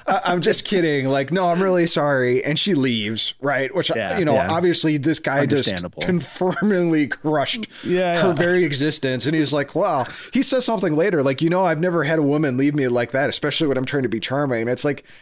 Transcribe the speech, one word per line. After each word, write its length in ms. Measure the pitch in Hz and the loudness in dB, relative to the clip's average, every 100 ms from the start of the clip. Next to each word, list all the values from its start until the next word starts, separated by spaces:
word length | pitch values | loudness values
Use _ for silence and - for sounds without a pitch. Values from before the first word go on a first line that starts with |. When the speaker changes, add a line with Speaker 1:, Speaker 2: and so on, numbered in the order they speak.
| - | -2
Speaker 1:
I'm 340 | 190 180 180 | -2 0 0
just 240 | 214 185 | 2 0
kidding. 440 | - 196 165 143 131 | 0 0 2 0 0
Like, 240 | 139 139 | 0 0
"No, 160 | 185 180 | 0 0
I'm 140 | 170 | 2
really 240 | 190 180 165 | 2 2 2
sorry." 580 | 175 143 135 123 123 | 0 0 2 2 0
And 140 | 135 139 | 0 -2
she 160 | 208 | 0
leaves, 600 | 156 131 117 104 110 - - | 0 2 0 -2 -4 -6 -6
right? 340 | 139 131 135 | -4 -2 -2
Which, 160 | 180 - | -2 -2
Speaker 2:
Yeah, 240 | 127 98 - | -2 -2 0
Speaker 1:
you 60 | |
know, 100 | 156 | 2
Speaker 2:
yeah. 160 | 135 - | 2 2
Speaker 1:
obviously 460 | 160 175 165 160 151 | 0 2 2 0 0
this 200 | 139 151 | 0 -2
guy 280 | - 135 143 | -2 0 2
just 220 | 143 113 | 2 0
Speaker 2:
Understandable. 340 | 92 87 - | -2 -8 -6
Speaker 1:
confirmingly 1040 | - 175 135 - 185 - 214 185 175 156 139 | -2 -2 -2 -2 -2 0 2 2 2 2 0
crushed 580 | - 151 151 131 120 107 - | -2 -2 0 0 -4 -8 -10
Speaker 2:
Yeah, 360 | 160 180 185 170 | -2 0 2 2
Speaker 1:
her 60 | 190 | 2
Speaker 2:
yeah. 40 | |
Speaker 1:
very 300 | 151 170 180 | 2 2 2
existence. 600 | 165 139 151 147 131 127 123 | 2 0 0 0 -2 -2 0
And 80 | |
he's 180 | 160 143 | 0 0
like, 220 | 143 139 | 0 -2
"Wow." 320 | 151 196 147 120 - - | 0 0 0 -2 -8 -4
He 100 | 240 | -2
says 220 | - 262 | 0 0
something 300 | - 208 185 151 | 0 0 0 2
later, 260 | 196 170 | 2 2
like, 180 | 135 131 | 2 2
"You 100 | 165 | 0
know, 140 | 180 | 2
I've 160 | 185 156 | 2 0
never 240 | 180 170 | 0 0
had 140 | 143 160 | 0 2
a 40 | |
woman 340 | 143 147 156 127 | 2 2 0 2
leave 180 | 139 | 0
me 140 | 147 127 | 2 0
like 240 | 120 120 | 0 0
that, 160 | 131 139 | 0 -2
especially 360 | - 147 - 156 | -2 -4 -2 0
when 100 | 127 | 0
I'm 60 | 127 | -2
trying 160 | 143 | -2
to 60 | 123 | -2
be 120 | 110 | -4
charming." 400 | - 135 143 117 | -4 -2 -2 -2
And 80 | 117 | -2
it's 140 | 123 | -2
like, 200 | 147 143 - - | -2 -4 -10 -20